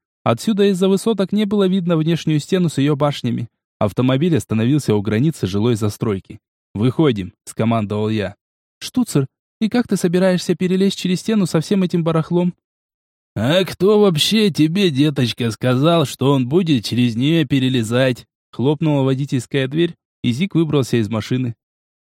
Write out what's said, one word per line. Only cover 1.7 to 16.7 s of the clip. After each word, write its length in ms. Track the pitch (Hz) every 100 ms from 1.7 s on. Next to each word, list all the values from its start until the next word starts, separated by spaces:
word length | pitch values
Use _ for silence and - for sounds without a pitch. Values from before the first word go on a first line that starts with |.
| 190 175 165
внешнюю 440 | 156 165 - 151
стену 280 | - 185 170
с 120 | -
её 160 | 139 143
башнями. 540 | 147 139 123 120 117 _ _ -
Автомобиль 580 | 104 - 127 131 175 143
остановился 600 | - 110 117 147 - 104
у 80 |
границы 420 | 101 107 151 - 92
жилой 300 | 101 113 110
застройки. 640 | 107 - 120 95 - 104 _ _ _
«Выходим», 600 | 98 123 120 156 104 90 - -
скомандовал 640 | - 113 117 101 104 107
я. 240 | 110 95 - _ _ _ _
«Штуцер, 480 | - - 240 147 135 _ _ -
и 80 | 220
как 180 | 247 -
ты 100 | 190
собираешься 580 | 180 175 190 180 - 175
перелезть 420 | 180 190 196 -
через 220 | 180 180
стену 260 | - 220 180
со 140 | 165
всем 240 | - 202
этим 200 | 180 175
барахлом?» 520 | 165 160 156 175 180 - _ _ _ _ _ _ _ -
«А 280 | 117 180 180
кто 340 | - 185 214
вообще 500 | 208 156 - 214 208
тебе, 400 | 151 156 180 190
деточка, 600 | 131 151 143 120 - 120
сказал, 540 | 104 127 127 151 170 139
что 260 | - 131
он 160 | 139 123
будет 380 | 165 170